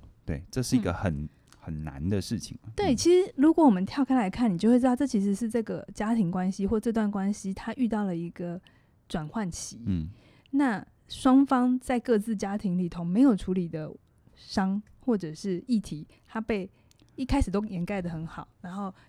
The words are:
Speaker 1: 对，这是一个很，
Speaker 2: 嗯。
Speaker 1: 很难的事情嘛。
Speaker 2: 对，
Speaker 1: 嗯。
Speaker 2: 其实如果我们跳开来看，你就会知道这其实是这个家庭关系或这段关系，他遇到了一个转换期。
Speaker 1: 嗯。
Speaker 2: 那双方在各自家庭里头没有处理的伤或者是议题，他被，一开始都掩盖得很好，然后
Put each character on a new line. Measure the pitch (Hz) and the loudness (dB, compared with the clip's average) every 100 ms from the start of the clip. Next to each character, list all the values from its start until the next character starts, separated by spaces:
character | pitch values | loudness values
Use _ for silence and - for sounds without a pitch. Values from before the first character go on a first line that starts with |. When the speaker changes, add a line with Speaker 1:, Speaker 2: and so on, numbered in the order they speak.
| - - - | -20 -14 -8
Speaker 1:
对， | 71 - | -8 -6
这 | - | -6
是 | 123 127 | 0 2
一 | |
个 | 98 | 2
很， | 90 95 71 | -2 -2 -2
Speaker 2:
嗯。 | 76 _ _ - | -6 _ _ -18
Speaker 1:
很 | - 78 | -12 -10
难 | 78 67 82 | -8 -6 -2
的 | 101 | -2
事 | 90 113 | -2 -6
情 | - - | -8 -14
嘛。 | - - | -10 -2
Speaker 2:
对， | 403 | 0
Speaker 1:
嗯。 | 240 | 2
Speaker 2:
其 | 330 | 6
实 | 359 381 - | 4 4 4
如 | 294 | 4
果 | 330 | 6
我 | 302 | 6
们 | 185 190 | 6 0
跳 | - | -2
开 | 262 262 | 2 2
来 | 196 | 0
看， | - 240 | 0 0
你 | 170 | 2
就 | 208 | 4
会 | 247 | 4
知 | 254 | 4
道 | |
这 | 247 277 | 2 0
其 | 208 | 0
实 | 196 | 0
是 | 196 233 | 0 -2
这 | 233 | -4
个 | 214 180 - | -4 -8 -10
家 | 202 214 | -6 0
庭 | 233 175 | 2 2
关 | 185 185 | 0 -2
系 | 190 196 | -2 0
或 | 220 | 0
这 | 233 | 0
段 | 226 208 | 0 0
关 | 202 196 | 0 -2
系， | 208 190 | -2 -6
他 | 190 - 226 | -8 -8 -2
遇 | 240 | 0
到 | 214 | 0
了 | 202 170 | -2 -4
一 | 170 | -6
个 | - 175 170 - _ _ _ - | -8 -8 -10 -14 _ _ _ -8
转 | 175 151 | -6 -6
换 | - 196 | -6 -6
期。 | - - - 113 | -6 -12 -8 -4
Speaker 1:
嗯。 | 90 80 - - _ _ | -4 -4 -10 -20 _ _
Speaker 2:
那 | 269 277 196 - _ - | 0 0 0 -6 _ -18
双 | - 269 262 277 | 0 6 6 6
方 | 262 247 254 | 4 4 0
在 | - 247 | 0 -2
各 | - 220 | 2 2
自 | 208 208 | 2 -4
家 | 196 208 | -4 -2
庭 | 196 175 | -2 0
里 | 180 | -2
头 | 170 | -4
没 | 170 185 | 0 4
有 | 277 196 | 6 6
处 | - | 2
理 | 185 170 | -2 -2
的 | 160 151 - _ _ _ | -6 -10 -14 _ _ _
伤 | - - - 190 202 - - | -20 -6 0 0 0 -6 -8
或 | - 214 | -2 -2
者 | 165 | -2
是 | 156 202 175 - | -8 -4 -4 0
议 | 233 | -2
题， | - 151 160 _ _ | -2 -10 -14 _ _
他 | 226 | -8
被， | 220 214 185 _ _ _ _ - | -2 -2 -4 _ _ _ _ -8
一 | |
开 | 262 277 | 0 2
始 | 269 | 2
都 | 190 214 | 0 -4
掩 | 185 175 | -4 -4
盖 | 202 | -4
得 | 175 | -6
很 | 165 165 | -6 -10
好， | - - _ | -12 -16 _
然 | 180 | -14
后 | 185 196 - | -10 -10 -12